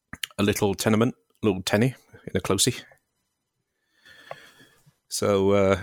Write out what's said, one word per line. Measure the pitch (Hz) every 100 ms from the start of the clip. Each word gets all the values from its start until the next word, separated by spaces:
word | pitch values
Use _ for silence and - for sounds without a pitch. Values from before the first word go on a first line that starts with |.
| _ - - -
a |
little | 101 98 104
tenement, | 92 110 110 123 - _ _
little | 110 92
tenny | - 104 127 - _ - -
in | 95
a |
closey. | - 98 - - - - _ _ _ _ _ _ _ _ _ _ - - - - - _ _ _ _ _ _
So, | - 101 98 98
uh, | 101 98 95